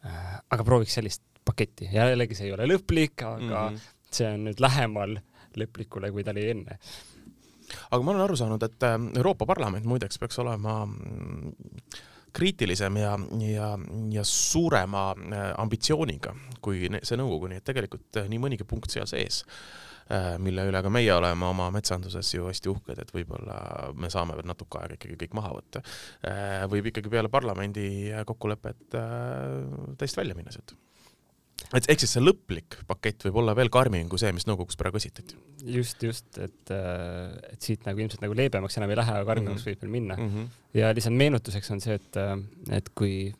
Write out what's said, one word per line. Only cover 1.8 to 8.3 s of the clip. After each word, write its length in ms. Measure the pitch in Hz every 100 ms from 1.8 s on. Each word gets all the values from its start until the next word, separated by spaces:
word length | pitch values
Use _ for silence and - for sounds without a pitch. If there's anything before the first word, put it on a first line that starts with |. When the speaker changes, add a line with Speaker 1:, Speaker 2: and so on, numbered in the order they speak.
| 95
Speaker 1:
Ja 160 | 101 120
jällegi 260 | 123 117 95
see 120 | 101
ei 40 |
ole 140 | 98 127
lõplik, 560 | 185 190 165 156 -
aga 460 | 113 113 120 110 107
Speaker 2:
Mhm. 100 | 107 107 _ _
Speaker 1:
see 160 | - 113
on 160 | 107 107
nüüd 140 | 101
lähemal 560 | 131 131 120 107 101 107 - _ - -
lõplikule, 560 | 107 - 113 - 95
kui 120 | 101
ta 80 | 101
oli 180 | 104 107
enne. 280 | 113 - 98 - - - - - - _ _ - - -
Speaker 2:
Aga 120 | 120
ma 80 | 139
olen 100 | 196
aru 140 | 196